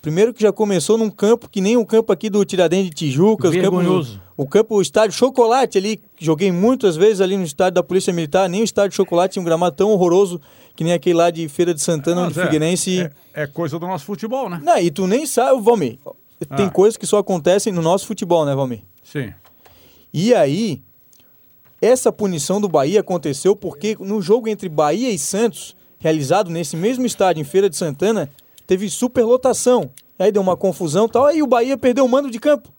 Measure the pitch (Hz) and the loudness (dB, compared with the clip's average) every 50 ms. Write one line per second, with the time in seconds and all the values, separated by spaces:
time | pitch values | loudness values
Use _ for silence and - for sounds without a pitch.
0 | - 151 156 180 214 240 233 - 208 208 202 - 214 202 196 175 - - 214 226 | -6 -2 2 2 2 2 2 2 0 0 2 2 0 0 0 -2 2 2 0 2
1 | 226 208 - - 208 208 240 233 - - _ 202 185 202 233 247 214 - 220 220 | 0 -2 -2 0 2 2 2 0 0 -8 _ -2 0 2 2 2 0 2 2 0
2 | 226 - 202 - - 220 190 208 196 - - 185 180 160 165 190 196 180 147 - | 2 2 -2 -2 -2 -2 0 0 0 0 2 2 2 4 4 2 0 -2 -6 -4
3 | 170 143 127 139 180 214 220 208 - 175 156 180 180 196 180 180 170 175 185 180 | -4 -2 2 4 4 4 4 2 2 0 2 2 2 2 2 2 2 2 2 0
4 | 151 120 104 95 - _ _ - 143 143 - 202 220 220 220 202 185 - - 214 | -2 -4 -12 -18 -20 _ _ -8 -8 0 2 0 2 2 0 0 0 2 2 2
5 | 220 208 - - 247 262 262 - 233 220 233 269 262 - - 196 190 214 220 - | 2 2 2 0 0 0 2 2 2 4 4 2 0 0 0 -2 -2 -2 -6 -6
6 | _ _ _ _ 165 156 160 147 196 196 180 175 196 233 262 262 - 190 160 156 | _ _ _ _ -2 -2 0 2 0 0 0 2 2 2 2 2 2 0 2 4
7 | 190 214 220 180 196 180 196 196 180 156 - - 185 185 180 180 170 - 180 190 | 4 2 4 2 0 0 0 -2 -4 -6 -2 0 -2 0 2 0 -2 0 -2 -2
8 | 185 - 180 170 160 143 143 185 190 180 170 202 233 196 - - 202 190 - - | -2 -2 -4 -4 -4 0 0 0 0 0 0 -2 -2 -2 0 0 -2 0 0 -2
9 | 190 - 175 170 180 190 - 196 180 165 165 160 175 180 151 - 190 208 220 180 | -2 0 2 0 0 0 -2 -6 -2 -2 0 0 0 -2 0 0 0 0 2 2
10 | 180 175 170 190 202 185 180 165 _ _ _ _ - _ _ - 160 165 175 165 | 2 2 4 2 2 0 -2 -12 _ _ _ _ -20 _ _ -6 -2 -2 -2 0
11 | 170 180 170 165 170 175 170 160 165 151 - - 175 170 170 147 - - 170 151 | 0 0 2 4 2 2 0 -4 -8 -8 -2 -2 0 0 0 -2 -2 -2 -4 -2
12 | 139 170 175 180 180 175 - 160 180 143 156 151 156 165 185 180 - 190 185 180 | -2 -2 -2 -2 -2 -4 -2 -2 -2 0 0 0 0 0 -2 -2 -2 -2 -2 -2
13 | 180 156 _ _ _ _ _ 151 151 143 143 - 170 156 151 170 165 180 190 160 | -4 -6 _ _ _ _ _ -10 -10 -8 -6 -8 -6 -6 -6 -8 -8 -8 -8 -8
14 | - - 202 - 214 220 254 - 262 190 175 165 147 339 339 240 175 170 143 - | -8 -10 -10 -10 -8 -8 -6 -6 -6 -6 -8 -6 -2 0 0 2 0 -2 -2 -2
15 | 190 180 208 269 320 - - 240 247 277 269 262 202 220 233 208 151 120 110 - | -2 0 0 -2 -2 -2 0 0 2 2 2 2 4 2 2 2 0 -6 -6 -10
16 | _ - - _ _ _ _ _ 165 143 135 151 202 185 - - 190 220 226 - | _ -20 -20 _ _ _ _ _ -14 -6 -2 -2 -2 0 2 4 4 4 2 -2
17 | - - - 208 196 - 190 175 143 175 180 202 - 226 185 175 160 160 180 202 | -4 0 0 0 0 0 -4 -2 2 2 2 2 0 -2 -2 0 0 0 0 0
18 | - - 220 - 208 165 170 165 151 143 139 135 139 127 120 107 - _ _ _ | -2 -8 -10 -10 -2 0 0 2 2 0 0 -2 -2 -4 -6 -12 -14 _ _ _
19 | _ _ - 147 127 98 92 _ _ _ _ _ _ _ _ _ _ _ _ _ | _ _ -10 -8 -8 -8 -12 _ _ _ _ _ _ _ _ _ _ _ _ _
20 | _ _ - 147 185 233 240 202 156 139 143 190 233 208 139 - _ _ _ _ | _ _ -6 -2 2 2 4 4 4 2 0 -2 -2 -4 -6 -8 _ _ _ _
21 | _ _ _ _ _ _ _ _ _ _ _ _ _ _ _ _ - 214 254 254 | _ _ _ _ _ _ _ _ _ _ _ _ _ _ _ _ 2 2 2 2
22 | - 240 - - 208 196 180 151 - - 185 208 208 190 160 151 135 147 196 214 | 2 -2 -2 -2 -4 -4 -4 -4 -4 -4 -2 -2 -2 0 0 0 0 2 0 0
23 | - - 185 170 - 156 139 139 - 185 214 196 - 175 - - - 214 220 - | 0 0 -6 -4 -4 -6 -8 0 0 0 0 0 -4 -12 -12 -6 -6 -6 -6 -6
24 | 185 196 208 220 175 160 214 254 226 220 214 - - 180 151 151 151 147 160 208 | -6 -6 -6 -6 0 0 0 0 0 -4 -6 -6 -8 -6 -2 0 0 0 0 -2
25 | 254 262 208 156 - - - 196 233 226 147 - - - _ _ _ _ _ _ | -2 -4 -4 -4 -6 -6 -2 -2 -2 -2 -4 -6 -18 -18 _ _ _ _ _ _
26 | - 160 160 156 143 131 165 202 214 170 165 165 175 - - 160 175 226 262 247 | -2 0 0 0 0 0 0 0 0 -2 -4 -6 -6 -6 -6 -2 -2 -2 -2 0
27 | 254 220 - - 196 185 170 156 147 139 - 190 202 196 - - 185 156 135 - | -4 -4 -2 0 0 0 0 -2 -4 -2 0 0 0 0 -2 -4 -6 -6 -4 -2
28 | 180 208 226 202 - - _ _ _ _ _ - _ - 185 185 208 196 - - | -2 -2 0 -2 -4 -8 _ _ _ _ _ -20 _ -2 -2 -2 -2 -6 -4 -4
29 | 240 247 _ 269 226 226 247 254 254 254 220 - - 247 247 233 160 135 _ - | -4 -2 _ 0 2 2 2 2 2 0 -2 2 2 2 2 2 0 -4 _ -20
30 | _ _ _ - 185 208 202 208 190 185 175 - - 190 160 - 185 156 139 190 | _ _ _ 0 0 2 2 2 0 0 0 0 -2 -4 -2 -2 -4 -2 0 0
31 | 226 226 - 233 269 294 339 311 302 240 254 233 240 262 269 247 - 254 247 262 | 0 2 2 2 2 4 2 2 2 2 2 2 2 0 -2 0 0 0 4 4
32 | 269 247 247 277 285 269 220 233 - 285 294 - _ - _ | 2 2 2 0 0 -2 -10 -2 0 0 0 0 _ -20 _